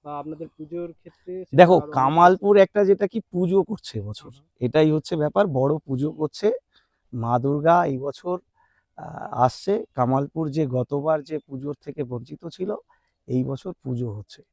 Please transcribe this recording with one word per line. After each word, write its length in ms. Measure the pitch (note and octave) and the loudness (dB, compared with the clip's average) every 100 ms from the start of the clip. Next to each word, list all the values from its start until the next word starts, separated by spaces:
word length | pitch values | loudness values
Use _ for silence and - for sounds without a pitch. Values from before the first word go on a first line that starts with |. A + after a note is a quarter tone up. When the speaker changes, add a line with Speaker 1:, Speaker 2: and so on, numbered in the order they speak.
Speaker 1:
বা 140 | D3 D3 | -10 -10
আপনাদের 300 | D3 D#3 D#3+ | -10 -12 -14
পুজোর 440 | _ D3+ E3+ E3+ | _ -12 -10 -10
ক্ষেত্রে 400 | E3 E3+ _ - F#3 | -14 -20 _ -12 -12
সেটা 180 | F3+ C#3 | -4 4
Speaker 2:
দেখো, 180 | F3 | 6
Speaker 1:
আরো 80 | F3 | 4
অনেক 120 | D3 | 2
Speaker 2:
কামালপুর 600 | C#3 C3 D#3+ F3 F#3+ G3+ | 0 2 6 6 6 4
Speaker 1:
বেশি 80 | G3+ | 4
Speaker 2:
একটা 180 | F#3+ G#3 | 4 4
যেটা 220 | G3 G3 G3+ | 2 2 0
কি 140 | A3+ | -4
পুজো 380 | - F3+ F3+ F#3+ | -6 -4 2 2
করছে 360 | F3+ G#3 - A2+ | 0 -8 -8 -10
এবছর, 320 | G2+ G#2+ - | -10 -12 -16
Speaker 1:
হুম, 80 | - | -20
হুম। 280 | _ _ A#2+ | _ _ 0
Speaker 2:
এটাই 240 | D#3 D#3 | 4 4
হচ্ছে 260 | D3+ - E3 | 2 -2 -2
ব্যাপার, 280 | D3+ G3 G3+ | 0 2 2
বড় 260 | C3 C3+ D#3 - | 2 0 0 -2
পুজো 260 | C3 D3 | -4 -4
করছে। 360 | D#3 D#3 - G#3 B4+ _ _ _ _ _ | -4 -6 0 -2 -2 _ _ _ _ _
মা 260 | A#2+ A#2 A#2+ | -6 0 0
দুর্গা 380 | C3+ D3 D#3 F3 | 2 2 4 4
এই 140 | E3+ C3 | 2 -2
বছর, 380 | C#3 - F3 F3+ _ _ _ _ _ - | -6 -8 -6 -8 _ _ _ _ _ -18
আহ, 280 | - E3 - | -16 -14 -10
আসছে। 540 | - B2 - - G#3+ - | 2 2 2 -2 -2 -4
কামালপুর 500 | - B2 C3+ C#3+ D#3+ D#3 | -2 0 0 -2 -4 -4
যে 160 | C#3+ C#3+ | -2 0
গতবার 560 | B2+ B2 C#3+ D3+ D#3 | -2 -2 -2 0 -2
যে 140 | C#3+ D3+ | -2 -10
পুজোর 360 | _ C3+ C#3+ C#3+ | _ -10 -10 -10
থেকে 180 | - C#3+ | -12 -8
বঞ্চিত 380 | B2 B2 B2 B2 E3+ | -6 -8 -10 -14 -14
ছিল, 240 | - F#3 G#3 _ _ _ _ - | -8 -6 -6 _ _ _ _ -4
এই 160 | B2+ | -2
বছর 280 | C3 C3+ F3+ - | -2 -6 -10 -10
পুজো 260 | C3+ A#2+ A#2+ | -6 -4 -4
হচ্ছে। 300 | G#2 G2+ - _ | -8 -14 -20 _